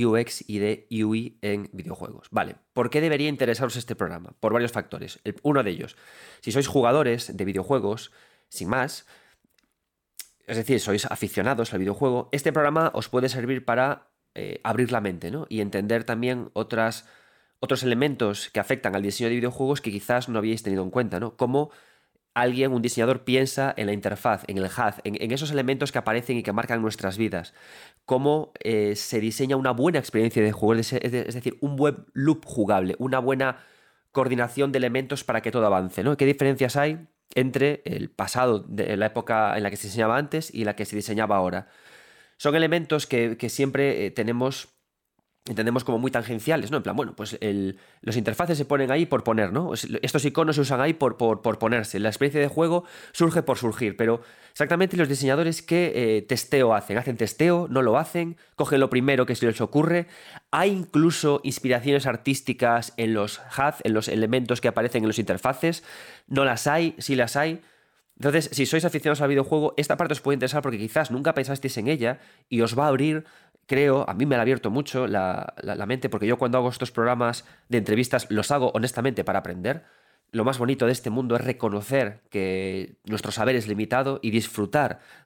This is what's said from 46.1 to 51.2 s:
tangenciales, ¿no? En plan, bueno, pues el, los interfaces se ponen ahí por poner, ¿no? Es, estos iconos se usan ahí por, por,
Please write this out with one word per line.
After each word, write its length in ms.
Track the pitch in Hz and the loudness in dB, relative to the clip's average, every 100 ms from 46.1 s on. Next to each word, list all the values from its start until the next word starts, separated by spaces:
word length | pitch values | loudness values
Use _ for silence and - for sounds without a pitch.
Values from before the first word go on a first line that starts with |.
tangenciales, 600 | 120 110 113 127 160 107 | -2 -4 -4 0 0 0
¿no? 60 | 143 | -4
En 60 | |
plan, 120 | 98 | -2
bueno, 220 | 101 - - | -4 -4 -8
pues 220 | 107 113 | -10 -6
el, 380 | 107 101 95 95 - _ | -2 -2 -2 -6 -18 _
los 140 | - 113 | -4 -2
interfaces 420 | 110 107 175 151 | -2 -2 0 -2
se 80 | 131 | 0
ponen 240 | 143 131 | 0 2
ahí 160 | 143 170 | 0 2
por 180 | 127 | 0
poner, 280 | 117 110 98 | 2 0 0
¿no? 200 | 113 170 | 0 -4
Es, 160 | 113 - - | -6 -6 -4
estos 220 | 131 147 139 | -2 0 0
iconos 300 | - 160 147 | 2 2 2
se 40 | |
usan 220 | 135 127 | 2 2
ahí 100 | 143 | 2
por, 240 | 160 131 | 2 0
por, 240 | - | 2